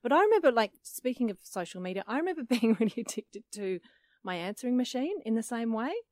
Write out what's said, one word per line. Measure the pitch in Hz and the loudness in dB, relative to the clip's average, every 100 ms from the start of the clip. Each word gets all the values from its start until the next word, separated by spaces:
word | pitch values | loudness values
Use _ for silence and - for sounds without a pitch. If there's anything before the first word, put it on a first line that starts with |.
But | 240 | 4
I | 302 | 6
remember, | 415 427 320 | 6 6 6
like, | 233 214 _ | 4 2 _
speaking | - - 254 247 233 | -16 -4 -4 0 -2
of | 185 | -2
social | - 196 175 185 | -8 -8 -6 -6
media, | 180 190 185 | -6 -6 -4
I | 254 | -2
remember | 359 330 | -2 -4
<laughs> | 240 240 | -2 2
being | 226 220 | 2 4
really | 220 - | 0 -2
addicted | 220 - - 202 - | -8 -10 -12 -18 -16
to | 208 196 180 _ _ _ _ | -8 -6 -6 _ _ _ _
my | 190 180 | -8 -6
answering | 180 214 247 247 | -6 -4 0 0
machine | 247 254 294 403 | 0 -2 -4 -4
in | 220 | -2
the | 226 | -2
same | 226 233 233 | -2 -4 -2
way | 220 254 440 - | -2 -4 -6 -8